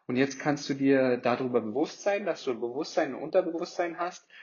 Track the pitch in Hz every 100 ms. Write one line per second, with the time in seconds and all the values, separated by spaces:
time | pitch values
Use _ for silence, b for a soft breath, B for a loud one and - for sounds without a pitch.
0 | B 123 139 - 151 147 - 135 135 135
1 | 131 123 120 123 127 120 110 123 180 -
2 | 202 202 196 143 135 113 120 131 165 175
3 | 147 120 151 185 175 165 175 - 170 165
4 | 175 - _ B